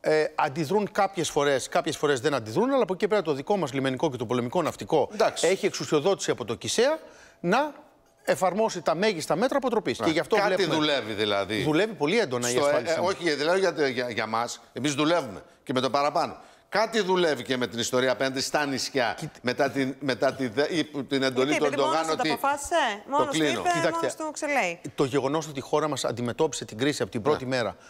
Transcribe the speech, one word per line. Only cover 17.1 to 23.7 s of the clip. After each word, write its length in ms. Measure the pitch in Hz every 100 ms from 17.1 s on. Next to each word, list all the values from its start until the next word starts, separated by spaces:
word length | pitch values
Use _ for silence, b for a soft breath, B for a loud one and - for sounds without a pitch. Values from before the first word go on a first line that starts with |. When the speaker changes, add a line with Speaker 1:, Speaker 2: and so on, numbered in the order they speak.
| 185 175 139
Speaker 2:
και 140 | 113 131
με 100 | 123
την 120 | 117
ιστορία 340 | 117 127 127
απέναντι 280 | 123 135 131
στα 260 | 127 156 143
νησιά, 480 | 131 - 135 117 92
Speaker 1:
Κοίτα. 200 | 156 -
Speaker 2:
μετά 280 | 120 123 135
την, 240 | 117 131 135
μετά 340 | 143 120 139
τη 120 | 123 131
δε-, 180 | 110 143 170
ή 80 |
που 200 | 147 143
την 180 | 123 139
εντολή 240 | 135 131 135
Speaker 3:
Γιατί, 80 | 330
Speaker 2:
του 40 | 147
Speaker 3:
επειδή 160 | 285
μόνος 140 | 139 320
Speaker 2:
Ερντογάν 180 | 330 320
Speaker 3:
του 40 |
το 0 |
Speaker 2:
ότι 80 | 277
Speaker 3:
αποφάσισε, 440 | 294 277 285 - 339 262 208
Speaker 2:
το 60 | -
Speaker 3:
μόνος 160 | 277 -
του 60 |
Speaker 2:
κλείνω. 160 | - 156
Speaker 3:
ήρθε, 100 | - 90